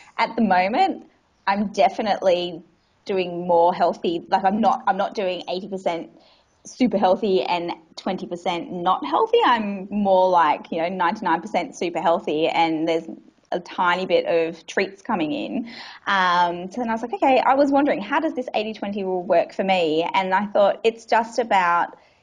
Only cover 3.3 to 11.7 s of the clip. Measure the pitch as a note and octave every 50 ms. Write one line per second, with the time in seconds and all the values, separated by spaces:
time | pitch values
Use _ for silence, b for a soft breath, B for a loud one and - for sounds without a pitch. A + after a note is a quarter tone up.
3.3 | F3 E3+ F3 F3 E3+ E3+ E3+ F3 F3+ F3 F#3 F3 - - - F3+ E3+ E3+ - -
4.3 | G3 G3+ G3+ F#3+ G3+ G#3+ G#3+ F#3+ - - - G#3 F#3+ F#3+ G3 - - A3 G3 F#3
5.3 | F3+ F3 - - F3+ F#3 G3 G3 G3 F#3+ - F3+ E3+ E3+ - - - b b b
6.3 | b b b b _ _ _ - - - B3+ G#3+ G3 G3 G3 F#3 F#3+ F#3+ A3+ G3+
7.3 | F#3 F3+ - - F3 F3 E3+ F3 E3+ - - _ _ - - G#3 F#3+ F#3 F#3 -
8.3 | F3 F3 - F#3+ F3 E3+ - - E3+ F3+ F3 F#3 F#3 - D4+ - - - A4+ A4+
9.3 | - A#4 A4 C#4+ A#3+ A3+ G#3+ G3+ G3+ F#3+ F#3+ - G3+ G#3 G3+ G3 F#3+ F#3 F#3 F#3
10.3 | F3+ E3+ D#3+ D3+ C#3 - - - - E3 D#3+ F3+ F#3+ F#3 F3 E3+ G#3+ - F#3+ F3
11.3 | E3 F3 - - - F3+ E3+ -